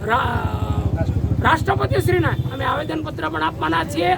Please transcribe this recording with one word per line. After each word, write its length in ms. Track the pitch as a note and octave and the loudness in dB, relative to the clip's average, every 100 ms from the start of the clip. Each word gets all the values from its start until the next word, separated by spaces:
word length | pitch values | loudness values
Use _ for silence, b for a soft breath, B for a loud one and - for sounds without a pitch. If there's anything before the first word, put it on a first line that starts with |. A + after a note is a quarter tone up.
| G#3 | 0
રા-, 380 | A#3+ B3 A#3 A3 - A3+ - - - - - - - | 0 2 0 -2 -2 -2 0 0 0 0 0 0 2
રાષ્ટ્રપતિશ્રીને 880 | A#3+ D#4+ - G4 F#4+ G4+ F#4 F4+ D4 | 4 2 2 0 2 2 2 2 2
અમે 380 | A#3+ - C4 C4 | 0 -4 -2 -2
આવેદનપત્ર 640 | C4+ D#4 D#4 D#4 - D#4 | -2 -2 -4 -6 -6 -4
પણ 140 | D#4 | -2
આપવાના 400 | D#4+ - D#4+ E4 | -2 0 0 0
છીએ. 300 | D#4+ E4 F4 | 0 0 2